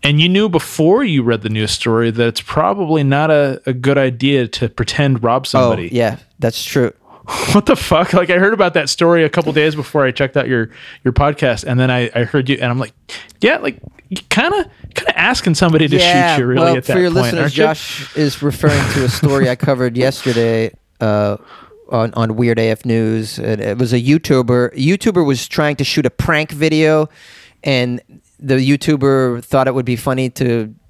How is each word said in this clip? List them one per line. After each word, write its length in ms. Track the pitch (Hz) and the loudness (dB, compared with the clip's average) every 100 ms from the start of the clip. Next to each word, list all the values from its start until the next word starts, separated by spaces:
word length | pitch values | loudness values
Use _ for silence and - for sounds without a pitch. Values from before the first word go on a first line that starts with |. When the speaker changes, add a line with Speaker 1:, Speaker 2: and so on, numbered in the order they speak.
Speaker 1:
And 200 | 143 147 | 2 2
you 80 | 170 | 4
knew 200 | 190 214 | 2 2
before 540 | 170 - - 160 208 | 0 -4 0 2 4
you 220 | 269 147 | 2 0
read 180 | 117 117 | 0 -2
the 60 | 107 | -2
news 240 | 110 107 | -4 -2
story 400 | - - 113 117 | -4 -2 0 0
that 120 | 113 117 | 0 -2
it's 120 | 110 | -2
probably 600 | - - 175 202 175 160 | -6 -2 0 0 -2 0
not 300 | 139 139 156 | 2 2 2
a, 280 | 151 143 131 - | 2 2 -2 -6
a 60 | |
good 260 | 127 127 139 | -2 0 2
idea 480 | 135 120 131 139 117 | 0 0 0 0 0
to 220 | - 117 | -4 -6
pretend 560 | - 113 - 143 127 | -4 -6 0 0 2
rob 200 | 117 123 | 2 0
somebody. 420 | 131 139 123 110 85 | 0 0 2 0 -2
Speaker 2:
Oh, 40 | |
yeah, 280 | 123 117 123 _ _ | 0 0 -2 _ _
that's 260 | 117 - | -4 -4
true. 280 | - - 120 - | -4 0 0 -2
Speaker 1:
<laughs> 40 | _ - - - - | _ -20 -12 -6 2
What 140 | - - | 2 2
the 80 | |
fuck? 380 | 262 - 160 180 | -2 2 0 2
Like, 160 | 180 175 | 0 2
I 80 | 180 | 2
heard 160 | 196 | 2
about 180 | 220 185 | 2 2
that 140 | 170 143 | 0 -2
story 360 | - 170 170 | 0 2 4
a 40 | 156 | 2
couple 240 | - 156 | 0 0
days 220 | 147 151 | 2 0
before 320 | 151 135 151 135 | 0 -4 0 0
I 60 | |
checked 240 | 123 135 143 | 0 -2 -2
out 100 | 123 | 0
your, 240 | 127 113 - - - | -2 -2 -8 -20 -4
your 100 | - | -2
podcast, 520 | 117 143 147 139 113 | 2 0 2 -2 -2
and 140 | - 127 | -2 0
then 100 | 127 | 2
I, 200 | 123 120 | 0 -2
I 80 | 117 | -2
heard 240 | 120 147 127 | 0 -2 0
you, 60 | |
and 120 | 139 127 | -2 -2
I'm 80 | 123 | -4
like, 140 | - _ _ - - - | -6 _ _ -18 -18 -2
"Yeah, 160 | 214 - | 0 0
like, 220 | - - - _ _ | -4 -8 -18 _ _
you 100 | 185 - | -12 -4
kinda, 400 | - 294 415 339 - - | -2 0 -2 -4 -10 -12
kinda 240 | - - - | -8 -6 -2
asking 380 | 180 247 - 156 | 0 0 0 2
somebody 320 | 185 156 156 | 2 2 2
to 80 | 175 | 2
Speaker 2:
Yeah, 380 | 175 175 175 151 | 2 2 2 2
Speaker 1:
shoot 40 | |
you 40 | 123 | 0
really 140 | 123 | 2
Speaker 2:
well, 120 | 165 170 | 2 0
Speaker 1:
at 80 | |
that 80 | - | 0
Speaker 2:
for 60 | 190 | 0
your 100 | 180 | 2
Speaker 1:
point, 240 | 170 190 | 2 0
Speaker 2:
listeners, 60 | 170 | 0
Speaker 1:
aren't 140 | 151 135 | -2 2
you?" 60 | |
Speaker 2:
Josh 520 | 156 156 - - 139 - | 0 0 -8 -12 -10 -2
is 240 | 151 - | -2 -2
referring 500 | 143 135 151 147 135 | -4 0 0 2 0
to 100 | 143 | 0
a 40 | 127 | -2
story 420 | - 147 139 135 | 0 0 2 0
I 60 | 123 | 0
covered 400 | - 131 127 117 | -2 0 0 0
yesterday, 760 | 127 135 - 117 117 113 110 - _ _ | -2 -2 -2 0 0 0 -2 -6 _ _
uh, 340 | 110 104 104 104 - - - - - | -2 0 0 -4 -10 -20 -20 -20 -6
on, 240 | 120 110 | -2 -2
on 220 | 120 113 110 | -2 -2 0
Weird 220 | 120 113 | 0 2
A 120 | 110 | 0
F 160 | 110 127 | -2 -2
News. 520 | 113 113 113 110 - | 0 0 -2 -4 -6
And 220 | - 110 | -4 -4
it 160 | 107 104 | -4 -2
was 160 | 123 | 0
a 80 | 123 | 0
YouTuber. 720 | 120 151 - 131 120 123 123 | 2 0 2 0 2 2 0
YouTuber 520 | - 135 196 - 185 151 | 0 0 0 0 0 0
was 220 | 131 - | -2 -4
trying 280 | - 151 147 | -2 -2 -2
to 80 | |
shoot 220 | 139 - 127 | -4 -2 -2
a 40 | |
prank 420 | - - 156 151 | -2 -2 -2 -2
video, 580 | 147 156 156 156 156 151 _ - - - _ | -2 0 2 2 2 0 _ -20 -20 -20 _
and 380 | 143 131 123 123 _ - _ _ | -2 -2 -2 -4 _ -20 _ _
the 140 | 143 | -2
YouTuber 880 | 131 135 139 - 151 139 135 127 120 | 0 2 0 2 0 2 2 2 -2
thought 220 | 120 135 131 | -2 0 2
it 60 | |
would 100 | 131 | 0
be 120 | 120 120 | -2 -4
funny 340 | - 131 127 | -2 -2 -4
to 440 | - 127 117 110 110 _ | -2 -2 0 -4 -10 _